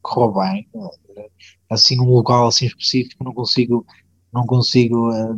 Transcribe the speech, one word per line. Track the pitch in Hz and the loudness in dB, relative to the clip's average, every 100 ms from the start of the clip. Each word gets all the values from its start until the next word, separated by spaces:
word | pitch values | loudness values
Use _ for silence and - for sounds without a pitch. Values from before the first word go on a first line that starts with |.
correu | - - 117 98 | -6 0 0 2
bem. | 95 98 - 113 95 - _ 101 | -2 -4 -8 -16 -16 -18 _ -20
Eh, | 107 _ - _ - | -20 _ -20 _ -8
assim, | 110 - 127 | 0 2 2
um | 127 | 4
local | 123 110 123 120 | 4 4 2 2
assim | - 123 | 0 -4
específico | - - 131 123 - | -4 -4 -2 -4 -8
não | 127 | -12
consigo, | 117 113 - 120 120 - _ _ _ _ | -8 -4 -2 0 -2 -2 _ _ _ _
não | 120 | -4
consigo, | 117 127 120 127 117 117 117 | 0 0 2 2 2 2 0
eh, | 113 110 | -2 -4